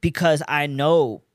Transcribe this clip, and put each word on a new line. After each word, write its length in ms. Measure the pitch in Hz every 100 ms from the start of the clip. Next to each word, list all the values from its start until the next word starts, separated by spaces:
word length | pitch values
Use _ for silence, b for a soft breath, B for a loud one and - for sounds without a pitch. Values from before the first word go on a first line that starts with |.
Because 420 | 170 - 175 151 -
I 180 | 147 147
know 560 | 135 147 170 131 104 _